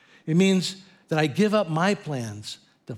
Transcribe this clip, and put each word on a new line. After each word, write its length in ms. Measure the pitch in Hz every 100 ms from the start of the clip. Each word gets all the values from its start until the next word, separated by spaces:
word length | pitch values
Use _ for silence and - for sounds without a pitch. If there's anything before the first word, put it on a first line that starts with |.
| _ - -
It 100 | 160
means 400 | 190 190 165 - - _ _
that 100 | 160
I 100 | 151
give 260 | 120 208
up 160 | 214 175
my 260 | 156 185 202
plans 600 | - 139 113 104 110 - _ _
to 100 | -